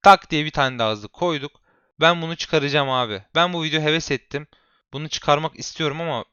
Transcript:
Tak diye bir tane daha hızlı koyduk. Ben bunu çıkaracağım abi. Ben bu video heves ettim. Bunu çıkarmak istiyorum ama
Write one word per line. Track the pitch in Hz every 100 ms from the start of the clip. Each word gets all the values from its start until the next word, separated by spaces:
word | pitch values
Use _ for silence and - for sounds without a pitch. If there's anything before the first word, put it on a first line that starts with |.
Tak | 202 190 -
diye | 156
bir | 151
tane | 151 135 123
daha | 110
hızlı | 107 104
koyduk. | - 175 151 139 _ _ _ _ -
Ben | 160 175
bunu | 160 170
çıkaracağım | - 160 143 143 139
abi. | 127 117 101 -
Ben | 156 175
bu | 175
video | 156 156
heves | 151 160 -
ettim. | 135 _ 139 151 _ _ _ _
Bunu | 139 156
çıkarmak | - - 147 156 -
istiyorum | - - 156 147
ama | 170 123 -